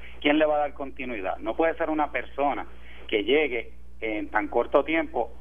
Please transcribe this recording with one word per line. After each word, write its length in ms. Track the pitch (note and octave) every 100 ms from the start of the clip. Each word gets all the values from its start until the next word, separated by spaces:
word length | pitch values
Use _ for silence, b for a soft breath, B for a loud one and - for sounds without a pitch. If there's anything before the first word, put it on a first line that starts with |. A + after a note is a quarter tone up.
| B B
¿quién 180 | D3 D3+
le 60 | D3+
va 100 | D3
a 40 |
dar 140 | D3
continuidad? 640 | - C3+ - B2+ G#2+ F#2 E2+
No 180 | - -
puede 200 | E3 D3+
ser 120 | D#3
una 220 | D3+ C#3+
persona 540 | B2+ - - C#3 G#2+ - B B B -
que 160 | G#2+
llegue 500 | G#2 D3 C#3+ A#2+ - - - -
en 300 | A2 G#2+ G2
tan 180 | A2 G2+
corto 380 | A#2+ A#2 C#3+ C#3
tiempo 480 | D#3+ D3+ B2 A2 -